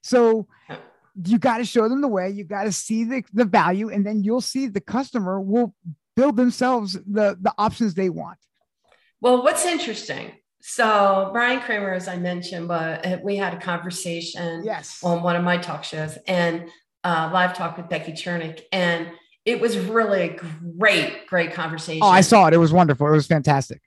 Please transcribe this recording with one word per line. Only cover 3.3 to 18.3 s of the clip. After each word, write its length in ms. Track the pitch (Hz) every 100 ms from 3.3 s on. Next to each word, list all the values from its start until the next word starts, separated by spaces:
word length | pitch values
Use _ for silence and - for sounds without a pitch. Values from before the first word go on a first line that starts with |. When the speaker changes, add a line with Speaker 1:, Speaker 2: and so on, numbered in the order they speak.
Speaker 1:
the 100 | 202
value, 460 | 220 208 165 185 220
and 160 | 202
then 180 | 202 220
you'll 160 | 202 247
see 280 | - 262 269
the 120 | 196
customer 640 | - 233 269 240 185 196
will 340 | 190 226 226 _ 175 151 _
build 200 | - 277
themselves 580 | 226 247 - 254 247 202 202 196
the, 300 | 208 208 180
the 140 | 190 -
options 360 | 220 - 220
they 160 | 165 190
want. 280 | 165 156 185 _ _ _ _ _ _ _ _
Speaker 2:
Well, 200 | 240 247
what's 240 | 269 339
interesting, 680 | 359 330 240 214 - 139 - - _ _
so 680 | - - 220 214 196 190 190
Brian 300 | 226 240 262
Kramer, 320 | - 208 196
as 160 | 185 185
I 80 | 180
mentioned, 500 | 180 180 175 180 170
but, 380 | 170 160 160
uh, 140 | 185 180
we 140 | 202 196
had 160 | 185
a 40 | 175
conversation 1080 | 185 170 180 180 175 170 170 - 170 165
Speaker 1:
Yes. 360 | 214 170 - -
Speaker 2:
on 220 | 180 170
one 140 | 175 175
of 80 |
my 120 | 175 175
talk 280 | 170 147
shows, 320 | - 156 156 - -
and, 400 | 180 170 170 170 - _ _
uh, 240 | 180 165 165
Live 220 | 180 180
Talk 240 | 180 170 175
with 100 | 175
Becky 240 | 160 165
Chernick, 520 | 156 180